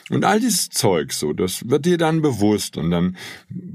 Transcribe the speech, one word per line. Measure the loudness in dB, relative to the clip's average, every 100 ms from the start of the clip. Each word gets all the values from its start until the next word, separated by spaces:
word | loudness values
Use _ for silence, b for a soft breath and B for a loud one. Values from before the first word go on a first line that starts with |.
| B
Und | 0
all | 2 2
dieses | 2 0 -2
Zeug | 0 2 2 0
so, | -4 -4
das | -2 -2 -4 -2
wird | 0 2
dir | 2
dann | 2 2
bewusst | 0 2 2 2 0 -4
und | -2
dann | 2 0 B B B B -14 -10